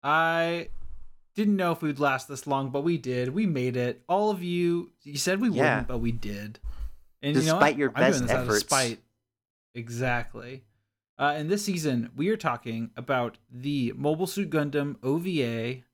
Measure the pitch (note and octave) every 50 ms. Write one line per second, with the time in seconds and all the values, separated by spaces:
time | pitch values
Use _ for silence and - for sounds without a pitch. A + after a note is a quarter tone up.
0 | - C#3 D3+ D#3+ E3 E3 E3 E3 E3 E3+ E3+ E3+ E3 - - - - - - -
1 | - - - - _ _ _ - G#3+ G#3 G3+ F#3+ F#3 F3 E3 - E3 D3+ C#3+ C3+
2 | D3 C#3 C3 C3 - - C#3+ B2+ - D3 C#3 C3+ C3+ C3+ B2 C#3 C#3+ E3+ F3 D3+
3 | B2+ B2+ B2+ B2 B2 B2+ C3 F#3+ A3 F#3+ D#3+ C3 B2 B2+ B2 B2 B2 B2 A#2+ -
4 | _ - F3 G3 G#3 G#3+ G#3+ F3+ F3 F3 F3 F3 F3 E3+ E3+ E3+ - - _ _
5 | _ - C#3+ C#3 - F3+ F#3 G3 A#3+ A#3+ F3+ A#2+ C#3 D3+ B2 A2 B2+ - B2 A#2
6 | A#2 A#2 A#2 A2+ - G#2 G#2 G2+ G#2 G#2+ A2 - - - - - - - - -
7 | - _ _ _ - C#3+ D3 - - D#3+ D#3+ F#3 D3+ D3 - C#3+ C#3+ C3 - C#3
8 | B2+ C3+ C#3 C3 B2 A#2 A#2+ B2+ B2 B2 G#2+ G#2 - - C#3+ C3+ C3 A#2 A2+ -
9 | _ _ _ _ _ _ _ _ _ _ _ _ _ _ _ A#2+ A#2 A#2 A#2 A#2
10 | C3 B2+ A#2+ A#2+ A#2 - - A2+ A#2+ A#2+ C3 C3+ _ _ _ _ _ _ _ _
11 | _ _ _ - C#3 D3 D3 D#3 D3+ D#3 G3 G3+ G#3 G3+ F#3 F3 D#3 D3+ B2+ A#2+
12 | A#2 - - B2 D3+ F#3+ A3 A3 - D#3+ A#2+ A#2 - A#2+ A2+ A2+ A#2 A2+ _ -
13 | A#2+ - C#3 B2+ A#2+ A#2 - _ _ _ A#2+ B2 B2+ C#3+ D3 C#3 B2 A#2 - -
14 | C#3 D3 D#3 D#3 F#3+ F3 - G3+ G3+ D#3+ D3 D#3 D3 D3 C#3 D3 C#3+ C#3+ C#3 -
15 | - C3 C#3 E3 E3+ F#3+ F3+ D3+ B2+ A#2 A2+ A2+ A2+ A#2+ B2+ B2+ - _